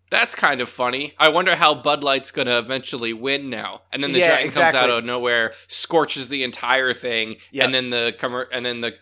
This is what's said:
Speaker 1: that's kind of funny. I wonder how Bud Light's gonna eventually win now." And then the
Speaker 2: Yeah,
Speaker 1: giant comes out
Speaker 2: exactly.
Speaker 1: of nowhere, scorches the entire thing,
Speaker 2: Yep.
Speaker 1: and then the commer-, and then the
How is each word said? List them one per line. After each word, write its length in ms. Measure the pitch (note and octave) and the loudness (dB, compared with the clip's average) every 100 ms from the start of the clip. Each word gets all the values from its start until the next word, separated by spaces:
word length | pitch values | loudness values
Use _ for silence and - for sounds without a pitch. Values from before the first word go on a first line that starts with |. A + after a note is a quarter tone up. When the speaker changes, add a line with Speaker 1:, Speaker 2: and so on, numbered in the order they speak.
| _ | _
Speaker 1:
that's 260 | - A#3 - | 0 0 2
kind 240 | E3 C3+ | 0 2
of 80 | A#2+ | -2
funny. 460 | - B2 B2+ D3 - | -2 -2 -2 -4 4
I 120 | D#3 | 4
wonder 260 | D#3+ F3+ E3 | 6 2 4
how 180 | D#3+ | 4
Bud 300 | C#3+ D3 D3 | 4 0 0
Light's 280 | C#3+ C3+ - | 2 0 -2
gonna 260 | - B2 A#2+ | -4 0 0
eventually 540 | A2+ C3 - C3 A#2 | 0 -6 -6 -6 -4
win 360 | A2+ C3 C#3 C#3 | -4 -2 -4 -4
now." 320 | A2+ G#2 G2+ _ | -8 -8 -10 _
And 100 | B2+ | -6
then 80 | C#3+ | -2
the 80 | C3+ | 2
Speaker 2:
Yeah, 80 | E3+ C3 | 4 4
Speaker 1:
giant 80 | D3 | 2
comes 40 | - | 2
out 100 | E3 | 4
Speaker 2:
exactly. 280 | C3+ B2 A#2+ | 4 2 2
Speaker 1:
of 60 | A#2 | -2
nowhere, 480 | B2 B2 A#2 A2+ - - | -2 0 0 0 -6 -10
scorches 600 | - - E3 C#3+ C#3+ B2 | -6 0 0 0 -2 -6
the 140 | C#3 | -4
entire 500 | B2+ A#2 B2 C3 B2+ | -4 -4 0 2 0
thing, 440 | B2 B2 A2+ A2 A2 - | -2 -2 -2 -4 -8 -8
Speaker 2:
Yep. 140 | C3+ C3 | -2 0
Speaker 1:
and 80 | |
then 160 | C3 B2+ | 0 0
the 240 | A#2+ A#2 A2+ | -2 -2 -4
commer-, 280 | C3 A#2+ B2+ | -6 -6 -6
and 140 | B2+ B2 | -6 -6
then 160 | A#2+ | -6
the 100 | A#2 - | -8 -8